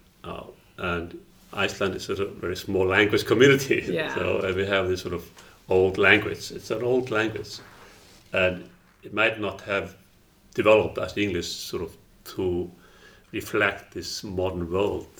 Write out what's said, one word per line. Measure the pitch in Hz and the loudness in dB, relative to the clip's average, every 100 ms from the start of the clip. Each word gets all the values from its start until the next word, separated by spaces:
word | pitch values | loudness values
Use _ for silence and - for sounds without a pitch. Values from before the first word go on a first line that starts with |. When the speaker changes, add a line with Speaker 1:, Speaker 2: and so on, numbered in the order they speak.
| - _ | -20 _
Speaker 1:
Uh, | 87 90 - - - - | -14 -12 -14 -18 -20 -8
and | 90 87 85 - - - - | -4 -2 -4 -12 -18 -20 -12
Iceland | - 98 - 98 95 | -4 -2 0 -2 -2
is | - | -4
a | 95 98 | -4 -4
very | - 87 92 | -4 -6 -6
small | - 95 92 | -2 0 4
language | 98 104 104 - | 4 4 4 4
community. | 113 139 135 - - | 6 8 6 2 -2
<laughs> | - | 0
Speaker 2:
Yeah. | 170 151 - | -2 -2 -2
Speaker 1:
So, | - 98 | -2 0
uh, | 95 92 | 0 0
we | 98 | 2
have | 98 92 | 2 0
this | 90 | -2
sort | 90 | -4
of | 87 - - - - - | -8 -10 -20 -20 -12 2
old | 92 95 98 | 4 4 4
language. | 98 107 107 87 - | 4 4 2 -8 -10
It's | - - | -12 -6
an | 110 | -4
old | 123 127 123 | 0 0 0
language. | 107 113 107 - - - - - - - - - | -2 -2 -4 -10 -14 -18 -20 -20 -20 -20 -20 -6
And | 98 92 87 - - _ _ | 0 0 0 -10 -20 _ _
it | - | -8
might | 104 113 110 | 0 0 0
not | 98 - | -6 -6
have | 107 98 90 - - _ _ _ _ | -4 -4 -4 -12 -20 _ _ _ _
developed | - 104 107 104 - | 2 6 6 6 -2
as | - 101 | -6 -2
English | 101 87 87 | -2 -2 -6
sort | - - 87 | -8 -8 -8
of | 85 - _ _ - - | -8 -12 _ _ -14 -4
to | 92 87 87 - - - - - _ | -2 -2 -4 -10 -20 -20 -20 -20 _
reflect | 107 - 107 101 - - | -10 -4 0 0 -2 -10
this | - 82 - | -12 -10 -10
modern | 107 92 95 90 82 | -6 -2 -2 -2 -2
world | 92 104 - - | 0 0 -2 -8